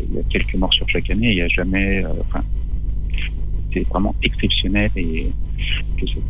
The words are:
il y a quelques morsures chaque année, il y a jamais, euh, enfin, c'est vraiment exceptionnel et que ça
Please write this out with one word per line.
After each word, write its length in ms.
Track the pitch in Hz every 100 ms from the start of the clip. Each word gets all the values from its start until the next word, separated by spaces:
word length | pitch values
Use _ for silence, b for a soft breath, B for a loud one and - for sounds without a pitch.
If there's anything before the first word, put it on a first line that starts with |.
| -
il 60 | 87
y 40 |
a 40 | -
quelques 260 | 101 - -
morsures 320 | 92 - -
chaque 200 | 90 -
année, 220 | 101 120
il 60 | 92
y 40 |
a 60 | 87
jamais, 560 | - 90 95 98 98
euh, 60 | 82 -
enfin, 220 | - - - - - - - - - B B - - - -
c'est 140 | - -
vraiment 280 | 92 - -
exceptionnel 680 | - - 104 - 92 101 104 -
et 320 | 87 80 - - - B B B - -
que 100 | -
ça 80 | -